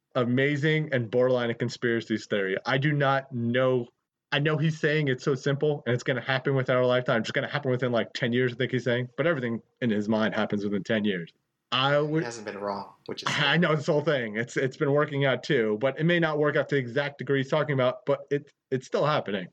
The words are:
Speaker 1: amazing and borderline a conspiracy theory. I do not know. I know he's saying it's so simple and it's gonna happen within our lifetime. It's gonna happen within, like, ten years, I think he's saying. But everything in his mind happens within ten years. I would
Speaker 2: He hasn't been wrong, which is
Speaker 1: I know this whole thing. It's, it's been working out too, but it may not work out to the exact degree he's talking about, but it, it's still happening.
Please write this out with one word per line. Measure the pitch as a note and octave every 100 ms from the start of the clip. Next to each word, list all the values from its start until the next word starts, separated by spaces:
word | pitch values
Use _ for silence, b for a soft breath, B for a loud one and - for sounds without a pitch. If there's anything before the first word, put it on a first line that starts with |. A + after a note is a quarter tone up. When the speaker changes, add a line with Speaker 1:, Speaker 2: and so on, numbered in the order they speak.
| _ C3
Speaker 1:
amazing | A#2+ B2+ C#3+ C#3+ D#3 D#3 D3+
and | C3+ A2+
borderline | B2 B2+ B2 A#2+
a |
conspiracy | A2+ A#2+ - A#2+ A#2 A2 G#2+
theory. | - G#2 F#2+ G2 A#2
I | C3+
do | D3+
not | D3 C3+ C3+ C3+
know. | B2 A#2 B2 C3 B2+ A#2+ _ _ _ -
I | C#3+
know | D#3 D3
he's | D#3+ D#3
saying | D3+ D#3 C#3+
it's | B2+
so | D3+ C3+
simple | C#3+ C#3 D3+ C#3+ -
and |
it's | B2
gonna | - B2
happen | - C3 C#3+ C3+
within | B2+ B2+
our | B2
lifetime. | B2 B2 A#2
It's | G#2+
gonna | C#3+ B2
happen | D3 C3+
within, | B2 B2+
like, | A#2 G2+
ten | - A#2+
years, | A#2+ B2+
I | A#2
think | B2
he's | B2+
saying. | B2 A#2+ B2 -
But | D#3+
everything | D3 A#2+ A2+ _ -
in | A#2+
his | G#2 G#2
mind | A2 G#2+ G2+
happens | G#2 G#2 G2+
within | G2+
ten | F2 A2 G#2
years. | F#2 E2 _ _ _ -
I | B2 C3+ D3
would | D3+ D#3+
Speaker 2:
He | A#2+
hasn't | A#2 G#2
been | G2
wrong, | G2+ G2 - - -
which | G#2
is | -
Speaker 1:
I | - C#3+ D#3+
know | E3 D#3
this | F3
whole | D3
thing. | D#3+ C#3 A2+ G#2+
It's, | A#2 D3
it's | C3 -
been | C#3+
working | D3 D3 C#3 C#3
out | B2
too, | - C3+ A2 G#2+
but | C3+ C#3+
it |
may | E3 F3
not | D#3+ D3
work | D3+ D3
out | C3+
to | C#3+
the |
exact | A#2+ B2+ C#3+ -
degree | B2+ C#3
he's | C3
talking | D#3 D3
about, | C3 B2+ - -
but | C3+ -
it, | C#3+ - _ -
it's | C3 -
still | G#3+ D3
happening. | C#3+ - G2+ F2+